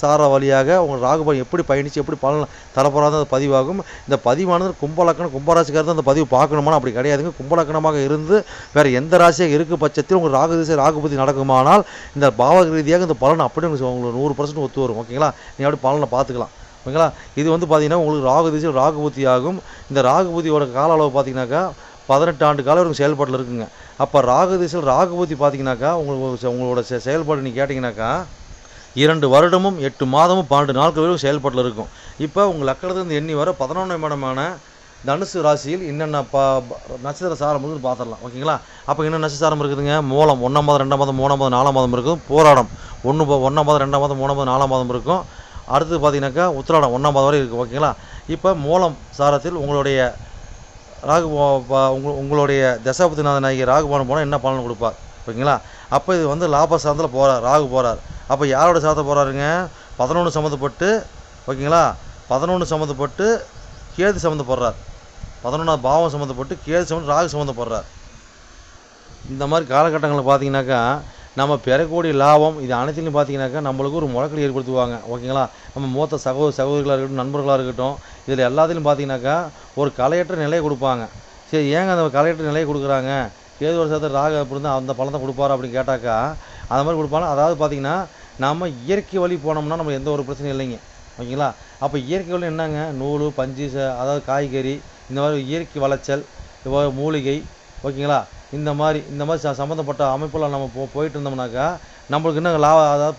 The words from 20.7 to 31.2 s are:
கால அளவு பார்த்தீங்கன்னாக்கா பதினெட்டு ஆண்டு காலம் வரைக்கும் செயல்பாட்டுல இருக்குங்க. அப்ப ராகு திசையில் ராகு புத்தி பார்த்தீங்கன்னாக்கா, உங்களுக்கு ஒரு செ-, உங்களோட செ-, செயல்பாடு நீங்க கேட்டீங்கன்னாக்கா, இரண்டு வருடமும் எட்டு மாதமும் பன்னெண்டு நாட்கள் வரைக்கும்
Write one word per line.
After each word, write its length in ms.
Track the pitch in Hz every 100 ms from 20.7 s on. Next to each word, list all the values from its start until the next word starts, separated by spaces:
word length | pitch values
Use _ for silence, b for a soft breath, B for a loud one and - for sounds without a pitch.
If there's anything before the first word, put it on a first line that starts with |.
| 123
கால 120 | 156 160
அளவு 140 | 147 135
பார்த்தீங்கன்னாக்கா 460 | 135 131 120 151 185 - B B -
பதினெட்டு 320 | 139 165 143 151
ஆண்டு 180 | 143 131
காலம் 140 | 170
வரைக்கும் 200 | 170 139
செயல்பாட்டுல 380 | 143 143 135 127
இருக்குங்க. 260 | 123 120 110 B B B
அப்ப 180 | 139 143 123
ராகு 240 | 135 185 185
திசையில் 280 | 170 170 139
ராகு 220 | 131 180 175
புத்தி 160 | 170 143
பார்த்தீங்கன்னாக்கா, 500 | 143 139 131 117 143 170
உங்களுக்கு 260 | 143 135 131
ஒரு 100 | 123
செ-, 80 | 127
உங்களோட 280 | 123 127 123 113
செ-, 120 | 123 127
செயல்பாடு 380 | 156 151 147 135
நீங்க 140 | 117
கேட்டீங்கன்னாக்கா, 520 | 139 131 123 107 113 165 175 - - - B B B 127
இரண்டு 220 | 151 160 139
வருடமும் 440 | 135 175 180 196 180 139
எட்டு 180 | - 131
மாதமும் 340 | 139 175 185 139
பன்னெண்டு 220 | 143 143 127
நாட்கள் 240 | 160 156
வரைக்கும் 220 | 165 175